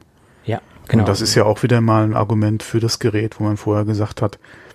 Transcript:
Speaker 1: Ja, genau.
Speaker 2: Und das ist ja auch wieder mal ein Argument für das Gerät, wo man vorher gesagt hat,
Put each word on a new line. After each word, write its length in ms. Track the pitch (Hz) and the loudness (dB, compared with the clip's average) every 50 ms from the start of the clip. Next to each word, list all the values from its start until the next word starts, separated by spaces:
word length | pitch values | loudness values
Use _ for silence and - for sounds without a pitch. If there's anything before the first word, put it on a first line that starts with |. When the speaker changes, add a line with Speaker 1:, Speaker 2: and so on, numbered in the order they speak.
| - _ _ _ _ _ _ _ _ | -14 _ _ _ _ _ _ _ _
Speaker 1:
Ja, 160 | - 107 - - _ - - - - | -8 -6 -6 -8 _ -20 -20 -6 0
genau. 160 | - 117 107 | 2 2 4
Speaker 2:
Und 60 | 107 | 2
das 100 | 98 - | 2 0
ist 140 | 113 110 - | 0 0 2
ja 80 | 127 - | 2 4
auch 180 | - 104 - | 4 2 0
wieder 200 | - 123 123 117 | 0 2 2 2
mal 220 | 113 113 110 110 110 | 2 2 2 2 2
ein 100 | 107 107 | 2 0
Argument 480 | 113 107 101 113 110 104 107 110 107 - | 0 0 0 0 0 0 0 0 -2 -6
für 160 | - - 117 | -4 -4 -2
das 200 | 110 113 - - | -2 -2 -2 -2
Gerät, 400 | - 117 104 107 107 110 - - | -2 -2 0 0 -4 -4 -4 -4
wo 40 | 107 | -4
man 140 | 107 107 104 | -2 -2 -2
vorher 260 | - 107 104 104 104 | -2 -2 0 0 0
gesagt 360 | 104 110 101 104 104 - - | 0 -2 -2 -2 -4 -4 -4
hat, 180 | 117 104 - - - - - - - - - | -4 -4 -4 -8 -16 -20 -20 -20 -20 -20 -20